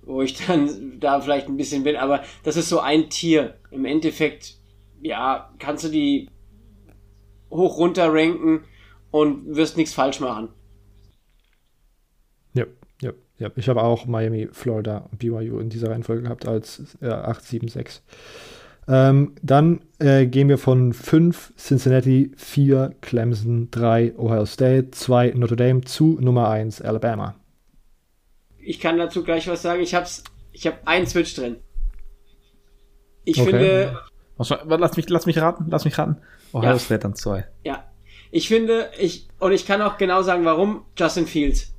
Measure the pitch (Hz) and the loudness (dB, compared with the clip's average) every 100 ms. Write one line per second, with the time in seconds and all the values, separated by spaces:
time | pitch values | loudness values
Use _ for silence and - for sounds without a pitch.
0 | - 131 131 - - 170 143 151 135 123 | -8 -4 -4 -4 -2 0 0 -4 -14 -4
1 | 143 139 135 143 135 139 139 143 135 147 | -2 0 0 -4 -2 -6 -4 -2 -2 -2
2 | 135 139 - - - 151 165 170 135 156 | 0 -2 -4 -10 -4 -4 -2 -2 2 2
3 | 160 - 165 156 123 - _ 131 131 151 | 2 -4 2 2 2 -8 _ -8 -2 -2
4 | 156 151 151 - - - _ _ _ - | -2 -2 -4 -4 -20 -20 _ _ _ -14
5 | 151 107 127 - - - 139 147 160 156 | -10 -4 -4 -4 -6 -14 -10 -6 -4 0
6 | 143 139 135 - - - - - - - | 0 0 -4 -20 -20 -20 -20 -20 -20 -20
7 | - _ _ - - 156 185 - 175 185 | -20 _ _ -20 -10 0 0 2 0 2
8 | 170 156 160 175 160 160 - - - - | 2 4 2 2 0 0 -2 -20 -20 -20
9 | _ 151 151 143 - 151 156 165 156 - | _ 0 2 0 -6 -2 -2 0 -2 0
10 | 135 135 135 110 113 - _ - _ _ | -2 -2 -6 -6 -10 -16 _ -20 _ _
11 | _ _ _ _ _ _ _ _ _ _ | _ _ _ _ _ _ _ _ _ _
12 | _ _ _ _ _ 131 117 - - _ | _ _ _ _ _ -6 -6 -8 -20 _
13 | 131 - _ _ 107 - 117 120 117 117 | -12 -12 _ _ -10 -6 -2 2 2 2
14 | 127 117 113 113 110 - 123 110 107 104 | -2 -4 -2 -4 -6 -8 -4 -4 -4 -8
15 | - - 117 113 110 113 113 110 113 113 | -10 -6 -6 -4 -6 -6 -8 -6 -4 -4
16 | 113 117 120 120 - 113 107 - 139 - | -4 -6 -4 -8 -4 -4 -6 -18 -20 -10
17 | 123 110 - 113 - 117 117 - - - | -6 -6 -6 -8 -8 -8 -8 -10 -12 -16
18 | _ - - - - - - _ - 131 | _ -20 -20 -20 -20 -20 -20 _ 2 4
19 | 135 135 143 - 143 139 156 170 - _ | 6 6 2 -2 2 4 4 2 -4 _
20 | 143 135 127 127 139 139 - 127 123 117 | 4 4 4 4 4 4 4 4 2 0
21 | - 160 170 175 - - - 131 127 131 | 2 4 4 2 -8 -20 -2 0 4 2
22 | 131 131 139 - - - 139 135 135 - | 4 2 2 -4 -6 0 4 4 2 -6
23 | - 120 117 113 110 117 117 113 117 113 | -4 -2 0 -2 -2 -2 -2 -2 2 4
24 | 117 117 113 110 107 - 127 131 131 - | 2 0 -2 0 -2 0 2 2 0 -6
25 | - 123 123 123 120 117 123 127 131 - | 0 2 4 2 0 2 2 2 -2 2
26 | 156 160 127 120 110 107 110 107 - 110 | 2 4 2 2 2 0 -4 -6 -4 -2
27 | 117 107 98 - _ _ _ _ _ _ | -2 -4 -8 -10 _ _ _ _ _ _
28 | _ _ _ _ _ _ - - 170 170 | _ _ _ _ _ _ -12 -4 -2 0
29 | 170 180 165 165 175 170 170 175 175 180 | -2 -4 -2 -2 -2 -4 -2 -2 0 -2
30 | 170 - - - - - - - - 170 | -4 -12 -18 -20 -20 -6 -6 -4 0 0
31 | 180 175 165 - 123 117 - - - - | 2 -2 -2 -4 -8 -8 -10 -4 -4 -4
32 | - - _ _ _ _ _ _ _ _ | -16 -18 _ _ _ _ _ _ _ _
33 | _ _ - 160 196 190 190 190 196 123 | _ _ -2 2 4 4 4 4 0 -6
34 | - - _ - 123 147 156 160 170 - | -16 -20 _ -8 -4 -4 0 0 2 -2
35 | 160 175 170 160 160 175 160 160 151 - | -2 0 0 0 0 -2 -2 0 0 -2
36 | 160 151 - - - - 117 127 - 110 | -2 -4 -6 -20 -10 -2 2 2 2 -2
37 | 107 101 107 98 - - 156 139 - - | -2 -6 -4 -4 -6 -12 -10 -10 -14 -20
38 | - - - 170 - 220 226 226 220 - | -20 -20 -6 -4 2 0 2 0 -2 -2
39 | 185 - - - 190 190 - 202 208 - | -4 -4 -16 -2 0 0 2 0 0 0
40 | 190 185 185 175 165 160 202 214 - - | 0 2 2 2 2 2 0 -2 -10 -2
41 | 165 180 165 156 143 - - | -2 0 -2 0 2 2 -2